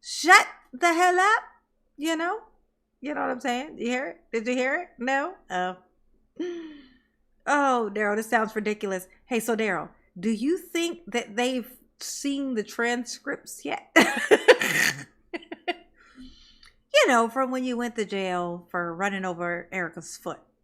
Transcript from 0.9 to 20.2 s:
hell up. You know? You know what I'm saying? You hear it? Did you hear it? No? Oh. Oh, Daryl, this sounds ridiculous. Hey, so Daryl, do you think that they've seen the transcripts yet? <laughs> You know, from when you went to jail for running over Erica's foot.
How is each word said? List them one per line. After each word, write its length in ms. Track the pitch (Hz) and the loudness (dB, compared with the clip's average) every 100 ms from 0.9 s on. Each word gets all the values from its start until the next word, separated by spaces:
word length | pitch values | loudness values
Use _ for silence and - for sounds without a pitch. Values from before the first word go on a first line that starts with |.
hell 260 | 330 359 359 | 4 4 4
up. 240 | 381 466 - _ _ _ _ _ | 4 2 0 _ _ _ _ _
You 200 | 302 320 | -2 -2
know? 240 | 339 427 - _ _ _ _ _ | -2 -4 -10 _ _ _ _ _
You 140 | 254 | -10
know 60 | 294 | -4
what 100 | 269 | -4
I'm 100 | 262 | -4
saying? 380 | 262 240 294 - | -4 -4 -6 -8
You 80 | 233 | -4
hear 200 | 247 294 | -4 -6
it? 140 | - _ | -10 _
Did 140 | 226 220 | -6 -2
you 80 | |
hear 280 | 254 254 302 | -2 0 -2
it? 60 | 349 - | -6 -8
No? 360 | 247 269 311 381 _ | -2 -2 -2 -8 _
Oh. 260 | 185 180 185 _ _ _ _ _ _ 349 339 320 294 262 _ _ _ _ _ - | -4 -4 -6 _ _ _ _ _ _ -8 -8 -12 -18 -20 _ _ _ _ _ -2
Oh, 440 | 285 277 254 220 | 0 2 0 -2
Daryl, 240 | 202 214 208 | -2 0 0
this 120 | 220 | 0
sounds 280 | 240 220 220 | 0 0 -2
ridiculous. 500 | 214 208 208 190 185 _ _ | -4 -4 -4 -6 -8 _ _
Hey, 140 | 240 | -4
so 160 | 220 220 | -2 -2
Daryl, 320 | 220 175 151 - _ - | 0 -2 -6 -14 _ -6
do 120 | 196 | -2
you 280 | 220 262 370 | -2 0 -2
think 420 | - 339 339 330 - | -2 -4 -4 -4 -6
that 300 | 233 233 208 | -6 -6 -2
they've 340 | 247 254 214 - _ _ | -2 -2 -6 -16 _ _
seen 540 | - - 277 277 277 | -12 -6 -4 -4 -2
the 100 | 240 | -4
transcripts 1000 | 202 - 233 240 240 - - - - - | -4 -4 -2 -2 -6 -12 -10 -10 -10 -14
yet? 300 | 285 - - - | -8 -10 2 4
<laughs> 1080 | - - - - - - - - - - - _ _ - - - - 339 - _ - 262 254 - - - - _ _ 571 | 4 2 4 4 8 6 6 2 0 -2 -12 _ _ -12 -12 -12 -6 -6 -8 _ -20 -20 -20 -20 -20 -20 -20 _ _ 4
You 100 | 494 | 6
know, 160 | 240 226 | 6 4
from 220 | 226 262 | 0 -2
when 140 | 254 | 0
you 120 | 254 240 | -2 -2
went 180 | 240 233 | -4 -4
to 80 | |
jail 640 | 202 196 190 180 175 175 175 | -4 -2 -2 -2 -2 -6 -8
for 260 | 180 175 | -6 -4
running 300 | 165 196 196 | -2 -4 -2
over 440 | 190 170 175 175 175 | -4 -4 -4 -4 -6
Erica's 460 | 190 170 165 165 | -6 -6 -8 -16
foot. 240 | - | -12